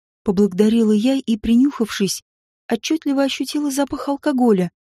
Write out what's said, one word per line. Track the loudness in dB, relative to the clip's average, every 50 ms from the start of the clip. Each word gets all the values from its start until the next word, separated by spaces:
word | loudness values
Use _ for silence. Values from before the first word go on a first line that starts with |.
| _ _ _ _ -4
поблагодарила | -2 2 2 2 2 2 2 2 4 4 2 2 2
я | 2 2 2 0 0
и, | 0 -2 -2 -4
принюхавшись, | -2 0 2 4 4 4 2 0 -2 -4 -4 -2 -4 -4 -4 -4 -8 _ _ _ _ _ _ _ _ _
отчётливо | -6 -6 -4 -2 -4 -4 -2 -2 -2 0 0 0
ощутила | -2 -2 -6 -8 -6 -4 -4 -4 -4
запах | -2 -2 -4 -4 -4 -8 -6 -6
алкоголя. | -6 -4 -4 -2 0 2 4 4 4 2 0 -4 _ _